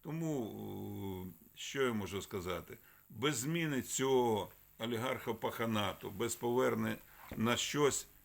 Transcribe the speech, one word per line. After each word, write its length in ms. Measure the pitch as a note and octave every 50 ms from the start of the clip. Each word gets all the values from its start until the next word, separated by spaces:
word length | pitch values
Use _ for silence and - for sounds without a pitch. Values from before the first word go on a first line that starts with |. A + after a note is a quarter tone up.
| _
Тому, 1200 | E3 D3+ D#3+ E3 D#3 D3+ C3+ A2+ G2+ G2 G#2 G#2+ G2+ G2+ G2 G2+ G2+ G2+ G2+ G2+ G2 F#2+ F#2 F#2 F#2
е, 220 | F2 - - - _
що 260 | - - - - C#3
я 120 | C3+ B2+ A#2
можу 280 | G#2+ G2 F2 F#2+ G2
сказати? 560 | F2+ - - G2+ E2+ F2+ F2+ E2+ E2 - - - - - - - - _
Без 280 | - A2 A#2 D3 D3+ A2+
зміни 440 | A#2+ C#3+ D#3+ E3+ E3 D#3 C#3+ B2+
цього 720 | A2+ - - - C3 C3+ C3+ B2+ B2 A#2+ A2 G#2 F2+ - - - - - _ -
олігарха-паханату, 1300 | A#2 A#2 A#2+ A2 A#2 C3+ C3 A2 - - A2+ A2 - A#2+ - - A#2 A2+ A2+ G#2+ G#2 F#2+ F#2 - - G2+
без 240 | G2+ F#2+ A2+ A#2 A2+
повернення 640 | - - A#2+ A#2+ B2 B2+ B2+ A#2 A2 A2 A2 A2 - - - - - - - - -
на 200 | A2+ A#2 A#2+ A2
щось 500 | - - - C#3+ D3 C3+ B2+ - - - - - -